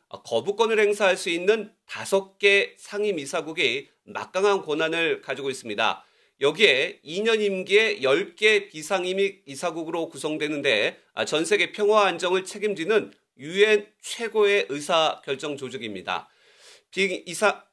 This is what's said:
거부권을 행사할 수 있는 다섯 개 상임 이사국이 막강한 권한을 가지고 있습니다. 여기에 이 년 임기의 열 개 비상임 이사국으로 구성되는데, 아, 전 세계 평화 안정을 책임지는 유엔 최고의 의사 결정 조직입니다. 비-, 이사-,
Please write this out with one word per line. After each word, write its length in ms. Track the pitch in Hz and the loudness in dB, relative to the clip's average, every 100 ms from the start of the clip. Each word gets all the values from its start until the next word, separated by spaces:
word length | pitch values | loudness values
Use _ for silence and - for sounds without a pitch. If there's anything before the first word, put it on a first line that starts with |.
| _ | _
거부권을 720 | - - 117 190 208 226 220 | -18 -4 -2 -2 0 2 4
행사할 380 | 208 208 202 185 | 2 2 2 2
수 120 | 190 | -2
있는 440 | 170 180 220 214 _ _ | -2 0 0 -2 _ _
다섯 520 | - 110 196 190 _ | -12 0 0 0 _
개 380 | 202 196 - - | 4 4 2 -6
상임 420 | - 208 208 175 | -10 -4 -2 -2
이사국이 680 | 135 175 151 160 143 113 - _ | -4 -6 -6 -2 0 0 -8 _
막강한 580 | - 101 104 180 208 196 | -14 -12 -8 0 2 2
권한을 600 | 156 151 160 165 165 135 | 0 -2 0 0 0 -2
가지고 280 | - 135 139 | -4 -6 -6
있습니다. 560 | 127 120 104 110 87 _ _ _ _ | -6 -8 0 0 0 _ _ _ _
여기에 600 | 139 160 202 131 165 - | 0 4 4 4 0 -6
이 180 | - 170 | -10 -4
년 200 | 220 226 | 0 0
임기의 640 | 208 190 180 196 220 - | 0 -2 2 2 2 0
열 320 | 131 147 185 - | 2 2 0 0
개 340 | 214 208 202 | 2 2 0
비상임 720 | 156 156 196 180 190 196 196 - | -12 -4 -2 -2 -2 -2 -4 -16
이사국으로 640 | 139 180 160 160 165 160 | -8 -6 -6 -6 -4 -6
구성되는데, 960 | 139 156 156 151 156 143 107 131 185 _ | -6 -6 -4 -4 -2 0 2 0 -4 _
아, 120 | - 110 | -6 -2
전 180 | 151 | 0
세계 300 | 165 208 170 | 2 0 0
평화 320 | - 208 214 202 | 0 2 4 4
안정을 400 | 170 175 185 185 | 0 -2 -2 -2
책임지는 680 | 208 208 170 165 214 - - _ _ | -6 -4 -4 0 0 -2 -14 _ _
유엔 540 | 139 180 208 214 208 _ | -8 2 4 4 0 _
최고의 640 | - - 233 214 202 202 - | -14 -8 -4 2 4 4 0
의사 520 | 143 147 170 156 - - | -6 0 2 2 -2 -6
결정 320 | 135 151 139 | -6 -6 -8
조직입니다. 720 | 127 123 113 98 92 90 - _ _ _ - - _ | -8 -10 -10 -10 -6 -6 -8 _ _ _ -20 -20 _
비-, 320 | - 190 180 - | -2 -2 -2 -8
이사-, 380 | 160 208 - - | 0 0 0 -10